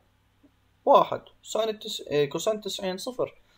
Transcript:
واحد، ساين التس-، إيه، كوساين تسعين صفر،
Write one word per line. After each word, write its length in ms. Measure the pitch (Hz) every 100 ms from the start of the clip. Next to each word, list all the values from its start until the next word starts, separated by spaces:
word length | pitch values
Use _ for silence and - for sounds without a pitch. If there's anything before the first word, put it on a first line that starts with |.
| _ _ _ _ _ _ _ _ -
واحد، 360 | 233 - - - _
ساين 360 | - 214 220 214
التس-، 280 | 214 - -
إيه، 220 | 147 143
كوساين 320 | 165 214 208
تسعين 360 | 196 - 190 185
صفر، 440 | 262 247 139 - _